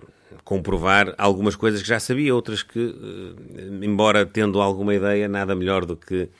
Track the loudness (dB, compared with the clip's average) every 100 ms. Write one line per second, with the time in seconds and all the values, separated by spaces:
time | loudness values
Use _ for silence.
0 | -20 _ _ -20 -6 -4 -2 -2 4 4
1 | 4 2 0 2 0 0 -2 -2 -2 -4
2 | -2 -2 0 0 -2 -8 -8 -6 -6 -6
3 | -14 -12 -14 -16 -18 -16 -12 -8 -4 2
4 | 4 4 2 2 0 2 0 0 0 2
5 | 2 0 0 -2 -2 -2 0 0 -2 -8
6 | -6 -6 -6 -10